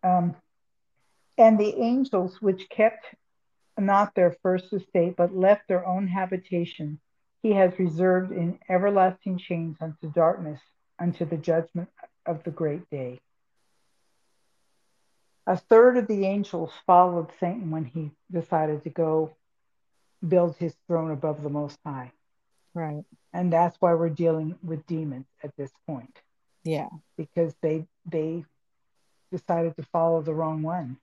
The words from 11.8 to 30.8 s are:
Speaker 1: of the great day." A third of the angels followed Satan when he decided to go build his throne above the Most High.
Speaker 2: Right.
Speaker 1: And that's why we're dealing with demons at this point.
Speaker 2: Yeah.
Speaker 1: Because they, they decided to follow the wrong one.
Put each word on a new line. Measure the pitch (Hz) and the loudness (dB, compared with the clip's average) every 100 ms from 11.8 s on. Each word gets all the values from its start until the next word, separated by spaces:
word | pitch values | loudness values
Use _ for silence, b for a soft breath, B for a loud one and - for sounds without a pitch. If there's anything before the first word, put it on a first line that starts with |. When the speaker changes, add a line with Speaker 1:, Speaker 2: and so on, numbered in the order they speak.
| 175 _ - _ - | -12 _ -20 _ -10
Speaker 1:
of | 160 | -8
the | 165 | -8
great | 156 160 147 175 | -6 -6 -6 -10
day." | 147 127 127 _ _ _ _ _ _ _ _ _ _ _ _ _ _ _ _ _ _ _ _ _ _ - | -10 -10 -12 _ _ _ _ _ _ _ _ _ _ _ _ _ _ _ _ _ _ _ _ _ _ -4
A | 185 | -4
third | _ 226 247 247 | _ 8 8 6
of | 208 | 0
the | 208 196 | -2 0
angels | 202 196 175 165 - - | -2 -4 -6 -8 -10 4
followed | 180 180 175 160 - | 6 6 2 -6 -4
Satan | 175 208 175 | -4 -4 -6
when | 156 143 | -6 -6
he | 160 151 - _ | -8 -10 -12 _
decided | 175 165 165 156 151 | -8 -2 -2 0 -4
to | 160 | -6
go | - 165 156 156 _ _ _ _ _ _ _ _ _ 170 | -4 0 0 -2 _ _ _ _ _ _ _ _ _ 0
build | 180 175 156 | 2 2 -2
his | 170 - _ | -8 -8 _
throne | 170 160 | -4 -2
above | 151 156 147 | -4 -4 -4
the | 147 | -6
Most | 147 147 - - | -6 -6 -10 -12
High. | 135 127 _ _ _ _ _ _ | -12 -12 _ _ _ _ _ _
Speaker 2:
Right. | 175 160 147 - _ _ | -10 -8 -8 -12 _ _
Speaker 1:
And | 175 180 | -4 0
that's | 165 170 - | 4 2 2
why | 180 | 2
we're | 165 170 | 2 0
dealing | 151 165 160 156 175 | 0 0 0 -4 -8
with | 170 160 - | -10 -10 -6
demons | 165 151 131 135 _ | -6 -6 -8 -14 _
at | 147 - | -16 -12
this | 139 _ - | -14 _ -12
point. | 139 117 - _ _ _ _ | -12 -12 -20 _ _ _ _
Speaker 2:
Yeah. | 165 156 - 160 _ - | -6 -6 -6 -14 _ -14
Speaker 1:
Because | 156 - 165 - | -8 -2 -2 -2
they, | 160 160 160 _ - | -4 -4 -6 _ -8
they | 160 156 170 165 _ _ _ _ _ _ _ _ | -6 -4 -6 -12 _ _ _ _ _ _ _ _
decided | 180 - 170 170 160 | -12 -4 -2 -2 -6
to | 143 | -8
follow | 175 165 165 | -2 0 0
the | 156 | -2
wrong | 156 160 160 | -4 -4 -4
one. | 156 180 | -4 -6